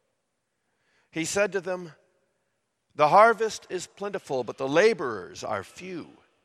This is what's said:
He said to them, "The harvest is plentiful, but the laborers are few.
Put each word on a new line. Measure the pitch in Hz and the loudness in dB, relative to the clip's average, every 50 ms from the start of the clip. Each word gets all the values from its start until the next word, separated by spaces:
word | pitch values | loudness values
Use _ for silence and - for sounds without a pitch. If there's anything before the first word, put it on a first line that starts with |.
| _ _ _ _ _ _ _ _ _ _ _ _ _ _ _ _ _ _ _ _ _ _ | _ _ _ _ _ _ _ _ _ _ _ _ _ _ _ _ _ _ _ _ _ _
He | _ 165 160 | _ -8 -6
said | - - 196 208 208 175 | -4 -2 -2 -2 0 -2
to | 196 156 | -6 -6
them, | 185 185 180 180 165 143 _ _ _ _ _ _ _ _ _ _ _ _ _ _ _ _ _ _ _ _ | -6 -8 -10 -10 -14 -20 _ _ _ _ _ _ _ _ _ _ _ _ _ _ _ _ _ _ _ _
"The | - 151 143 | 2 2 6
harvest | 165 196 214 233 226 185 226 214 - - - _ | 8 8 8 8 6 2 -2 -4 -6 -10 -12 _
is | 185 180 165 | -10 -10 -10
plentiful, | - _ - 196 202 196 180 - - 139 127 120 | -12 _ -12 -12 -10 -10 -10 -8 -6 -6 -6 -6
but | 117 127 - | -6 -8 -6
the | 139 135 | -6 2
laborers | 143 165 208 226 226 175 160 127 110 95 87 82 90 - 123 | 4 4 4 4 4 2 -4 -6 -6 -8 -10 -12 -14 -12 -8
are | - 107 98 92 | -6 -6 -6 -8
few. | - - - 175 190 185 156 - - - _ _ _ _ _ | -10 -16 -18 -16 -14 -14 -14 -14 -16 -20 _ _ _ _ _